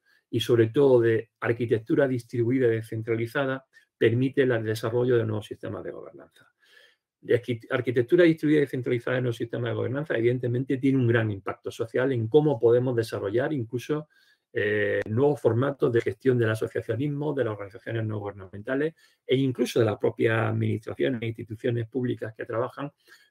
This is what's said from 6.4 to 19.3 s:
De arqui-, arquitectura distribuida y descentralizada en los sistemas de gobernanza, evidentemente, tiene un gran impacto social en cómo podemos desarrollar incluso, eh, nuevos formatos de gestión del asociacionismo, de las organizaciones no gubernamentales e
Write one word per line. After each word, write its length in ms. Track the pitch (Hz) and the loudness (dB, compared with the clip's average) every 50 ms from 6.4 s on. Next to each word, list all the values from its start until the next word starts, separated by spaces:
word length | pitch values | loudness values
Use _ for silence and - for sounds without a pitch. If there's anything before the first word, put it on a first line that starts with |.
| _ _ _ _ _ _ _ - - _ _ _ _ _ _ _ | _ _ _ _ _ _ _ -20 -20 _ _ _ _ _ _ _
De 220 | _ 123 117 117 | _ 0 0 0
arqui-, 240 | - - 120 113 - - | 0 -2 -6 -8 -6 -4
arquitectura 560 | - 127 123 - 117 123 120 - 175 170 180 | -4 -2 -2 0 0 0 2 2 4 6 6
distribuida 320 | 170 160 160 - 147 151 151 | 6 4 2 2 2 2 2
y 40 | 143 | 2
descentralizada 540 | 135 - 135 120 135 127 120 - - 127 131 | 0 -2 -6 -4 -2 -2 -2 -2 -2 -2 0
en 60 | 127 | 0
los 140 | 123 117 - | -2 -2 -4
sistemas 320 | 120 117 - 123 120 117 | -6 -6 -6 -6 -4 -4
de 60 | 110 | -4
gobernanza, 420 | 107 110 107 127 143 156 - - 117 | -2 -4 -4 -4 -4 -4 -4 -2 0
evidentemente, 600 | 117 120 123 127 123 123 117 123 139 - 147 127 | 0 0 0 0 -2 -2 -2 -2 -2 -2 -4 0
tiene 200 | 131 139 135 135 | 0 2 2 4
un 100 | 123 113 | 2 4
gran 240 | 117 120 110 107 | 4 2 2 0
impacto 400 | 98 98 95 98 98 - _ 104 | -4 -6 -8 -10 -10 -10 _ -14
social 400 | - - 123 - - 127 127 135 | -8 -8 -8 -4 -2 -2 0 0
en 160 | 135 120 110 110 | 0 -2 -2 4
cómo 320 | 117 151 151 151 139 117 | 4 4 4 4 0 4
podemos 340 | - 117 117 123 123 131 127 117 | 4 4 4 4 2 0 0 -2
desarrollar 560 | 110 - - 104 98 98 101 120 135 156 156 | -2 -2 -4 -6 -4 -2 -2 0 -2 0 -4
incluso, 560 | 139 117 113 131 123 - - 151 151 156 - _ _ _ _ _ _ _ _ | -4 -6 -6 -6 -8 -6 -4 -6 -6 -6 -12 _ _ _ _ _ _ _ _
eh, 480 | _ - 101 104 104 107 104 101 101 101 101 - | _ -4 -2 0 0 0 0 0 0 -2 -2 -2
nuevos 320 | 110 117 139 147 147 123 | 0 2 2 2 2 2
formatos 540 | - 127 110 113 131 143 139 - - 139 117 | 0 2 2 2 0 0 0 0 0 2 2
de 80 | 117 | 2
gestión 360 | - - 110 - _ 131 127 123 | 0 0 -6 -2 _ 2 2 4
del 120 | 117 110 | 2 2
asociacionismo, 840 | 110 113 - 110 - 117 117 - 113 113 143 147 143 143 147 151 147 | 2 0 -2 -4 -4 -6 -4 -4 -4 -4 -2 -4 -4 -4 -4 -4 -2
de 120 | 135 123 | -2 -2
las 80 | 113 107 | -4 -4
organizaciones 500 | 101 101 98 98 - - 127 113 113 113 | -8 -10 -14 -14 -14 -10 -6 -4 -4 -4
no 160 | 110 110 107 | -4 -4 -6
gubernamentales 760 | 101 101 98 98 95 92 - 101 104 - 131 139 147 160 - _ _ _ _ _ _ | -6 -8 -10 -12 -16 -16 -14 -12 -6 -4 -2 -2 -2 -2 -4 _ _ _ _ _ _
e 120 | - | 0